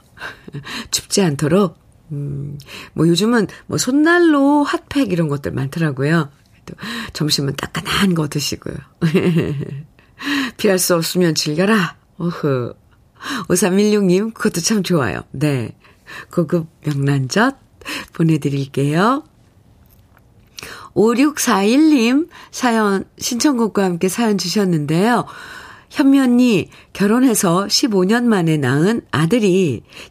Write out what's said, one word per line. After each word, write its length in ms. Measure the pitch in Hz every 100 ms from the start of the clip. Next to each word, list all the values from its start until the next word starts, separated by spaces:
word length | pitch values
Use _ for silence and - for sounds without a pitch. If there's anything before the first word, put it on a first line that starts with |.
| _ -
<laughs> 720 | - - - 143 139 - -
춥지 300 | - - 196
않도록, 560 | 185 139 151 175 196 - _ _ -
음, 460 | 147 143 139 143 143 - - -
뭐, 160 | - 160
요즘은 380 | 170 214 240 190 - -
뭐, 120 | 143
손난로 840 | - 277 302 349 339 294 277 294
핫팩 480 | 285 349 - 285 233
이런 160 | 180 160
것들 240 | 147 -
많더라고요. 760 | 123 135 170 165 131 143 165 143 - _ _ -
또 80 | - 202 233 226
점심은 420 | - 151 - 139 135
따끈한 580 | - - - - 190
거 140 | 170 151
드시고요. 480 | 147 139 - - - - _
<laughs> 560 | 165 160 156 170 110 139 - 139 156 _ _ - 277 285 262 -
"피할 200 | 214 185
수 160 | -
없으면 400 | 175 165 180 180
즐겨라." 640 | 156 - 151 196 220 165 - _ -
어흐. 560 | 170 170 156 131 117 - _ _ _ _ - 269 190
오삼일육 560 | 180 196 185 214 208
님, 260 | 190 180 220
그것도 300 | - 220 -
참 220 | 165 220
좋아요. 400 | 175 175 117 62 -
네. 420 | 139 147 139 113 - _ _ - - -
고급 380 | - 170 175 160 _
명란젓 720 | - 139 139 143 131 190 247 269 _ _ - - -
보내드릴게요. 1120 | - 165 156 147 139 139 - 143 151 214 277 - _ _ _ _ _ _ _ _ _ _ _ _ - - - -
오육사일 960 | - 214 233 294 285 - 196 202 254 320
님 380 | 294 226 262 349 - -
사연, 540 | - 254 226 208 190 - -
신청곡과 640 | - 233 302 247 226 208
함께 240 | 190 175 190
사연 300 | 180 233 202
주셨는데요. 880 | 175 214 196 165 147 160 214 233 - - - - - - -
현미 280 | - 277 277
언니, 500 | 262 240 247 196 - - -
결혼해서 760 | - 196 233 262 214 196 170 202
십오 360 | - 285 202
년 240 | 180 233 240
만에 280 | 208 165 156
낳은 460 | 131 139 175 - -
아들이 720 | 123 165 247 214 180 175 117 - - -